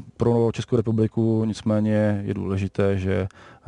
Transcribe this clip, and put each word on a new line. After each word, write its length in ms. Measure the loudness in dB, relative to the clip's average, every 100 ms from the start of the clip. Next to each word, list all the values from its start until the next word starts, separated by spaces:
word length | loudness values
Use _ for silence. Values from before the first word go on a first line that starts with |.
| -6 -2
pro 340 | 2 2 2
Českou 240 | 0 -2 0
republiku 680 | 0 0 0 0 0 2
nicméně 800 | 0 -2 -2 0 2 2 2 0
je 100 | -4
důležité, 640 | -4 -2 -2 -2 0 0 0
že 300 | 0 -2 -2 -8 -20 -20